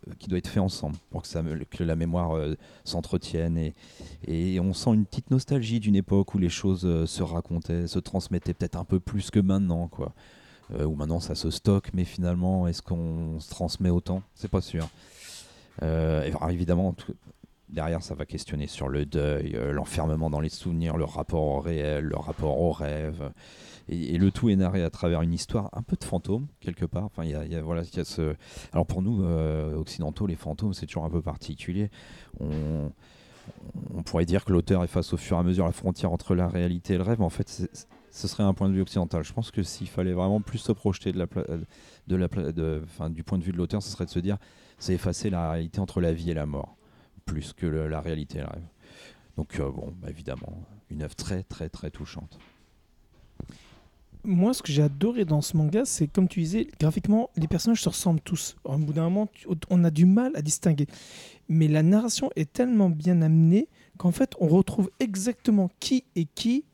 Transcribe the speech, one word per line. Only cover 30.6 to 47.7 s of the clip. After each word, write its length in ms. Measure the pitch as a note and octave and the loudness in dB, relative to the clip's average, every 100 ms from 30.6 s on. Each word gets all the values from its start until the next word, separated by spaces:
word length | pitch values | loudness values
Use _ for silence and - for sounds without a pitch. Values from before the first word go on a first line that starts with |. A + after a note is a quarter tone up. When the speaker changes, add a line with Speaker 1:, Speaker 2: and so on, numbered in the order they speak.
| G#2+ | -4
Speaker 1:
c'est 120 | F#2 D#2 | -4 -6
toujours 180 | - | -6
un 60 | D#2+ | -2
peu 120 | E2 | -2
particulier. 680 | D2+ D2 - D2+ - F2+ G#2 - - - - - | -4 -8 -10 -12 -6 -4 -4 -6 -20 -20 -18 -10
On, 500 | - D2+ D2+ D#2 D2+ - - - - - - - - - - | -4 -4 -2 -2 -4 -8 -20 -20 -20 -20 -20 -20 -14 -12 -10
on 80 | E2+ | -10
pourrait 240 | E2+ E2+ E2+ | -4 0 2
dire 180 | F#2 | 2
que 80 | - | 4
l'auteur 300 | F2+ E2 F#2+ | 2 4 2
est 60 | F2 | 2
face 240 | - E2 | 0 -2
au 40 | F2 | -4
fur 200 | - E2+ | 0 2
et 40 | |
à 40 | |
mesure 200 | F2 F2+ | 2 2
la 80 | E2+ | 2
frontière 380 | - F#2 F2 F#2+ | 0 -4 -2 -2
entre 240 | E2+ - | -2 0
la 140 | F2+ F2+ | 2 2
réalité 460 | F2+ F2 F2 - | 0 0 -2 0
et 20 | F#2 | 0
le 80 | |
rêve, 160 | F2+ A2+ | 2 2
mais 40 | |
en 60 | F2+ | 0
fait, 180 | - - | 0 -6
c'est, 220 | - F2 - - - _ | -4 -8 -8 -20 -20 _
ce 160 | - G2+ | -8 -8
serait 160 | - | 0
un 120 | G2+ | 2
point 140 | F#2 G2 | 4 2
de 60 | |
vue 60 | F#2+ | 2
occidental. 420 | F#2+ G#2 F2 F2 | 2 0 0 -2
Je 100 | D2+ | -4
pense 200 | - A2+ | -6 -6
que 100 | - | -4
s'il 260 | F2+ - F#2 | -4 -4 -8
fallait 240 | - F#2 | -2 0
vraiment 280 | F2+ F#2 G#2 | 2 2 2
plus 180 | G#2 A2+ | 0 -8
se 140 | - | -2
projeter 400 | G#2+ G#2 F#2 - | 0 0 -2 -2
de 60 | F#2 | -2
la 100 | F2 | -4
pla-, 160 | - - E2 E2 - - - - | -4 -4 -6 -8 -16 -20 -20 -4
de 80 | F#2 | 0
la 120 | F2+ | 0
pla-, 220 | - D#2 | 0 -2
de, 320 | E2 D#2+ D#2 | -2 -2 -2
enfin, 240 | D#2 - D#2+ | -6 -8 -6
du 140 | D#2+ | -6
point 160 | E2 F#2+ | -2 -2
de 60 | |
vue 80 | E2+ | -2
de 40 | F2 | -2
l'auteur, 240 | F2 G#2 | -2 -2
ce 80 | - | -6
serait 160 | - F2+ | -6 -4
de 40 | |
se 80 | F2 | -2
dire, 200 | F2+ G2+ - - - _ | -2 -4 -6 -20 -20 _
c'est 160 | - | -2
effacer 340 | F#2 - E2 A2 | -2 0 -2 -2
la 220 | F2+ E2 | -2 -2
réalité 300 | E2 E2 G2+ | -2 -4 -4
entre 200 | F#2+ - | -4 0
la 120 | E2+ | 0
vie 180 | E2 E2+ | 0 -2
et 40 | |
la 120 | D#2+ D2 | -2 -4
mort, 300 | C#2+ - - _ _ _ - | -6 -8 -16 _ _ _ -18
plus 280 | - D#2 D2 | -8 -6 -8
que 140 | - | -6
le, 220 | F2 | -2